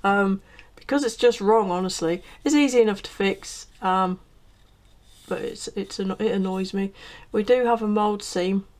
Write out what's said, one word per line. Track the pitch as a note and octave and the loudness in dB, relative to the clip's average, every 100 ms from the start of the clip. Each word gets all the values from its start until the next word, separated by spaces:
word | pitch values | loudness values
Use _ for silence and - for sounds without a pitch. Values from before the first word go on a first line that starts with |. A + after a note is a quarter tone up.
um, | G3 G3+ G3 G3 - - - - | 2 2 2 -2 -6 -20 -20 -20
because | - C#4 | -2 0
it's | B3 - | 0 2
just | A#3+ A#3 | 2 4
wrong, | G3+ A3+ G3 | 2 4 2
honestly. | F3+ F#3 - E3 F3 - - | -2 -2 -2 -4 -4 -8 -6
It's | D4 | 2
easy | D4 C#4+ B3 | 4 4 4
enough | A3 G3 | 4 0
to | - | -10
fix, | - G3 G3 - - - - | -2 -2 -2 -10 -16 -18 -6
um, | F#3+ F#3 F#3 F#3 - - - _ - _ _ - - - - | 0 2 0 -4 -12 -20 -20 _ -20 _ _ -20 -20 -20 -10
but | F#3+ | -8
it's, | - - - | -6 -10 -10
it's | - G3 - | -10 -10 -6
anno-, | F#3+ F#3+ | -6 -2
it | G#3+ | -2
annoys | G3 F#3+ F#3+ F#3+ | 0 -2 -4 -4
me. | G3 G3 - - - - | -4 -4 -8 -20 -20 -4
We | G#3+ | -4
do | G#3 B3 | 2 2
have | A#3+ A#3 | 4 0
a | G#3+ | 0
mould | G#3+ G#3 G#3 | 0 0 -2
seam | - F#3 F3+ G3 G3 | -4 -4 0 -2 -4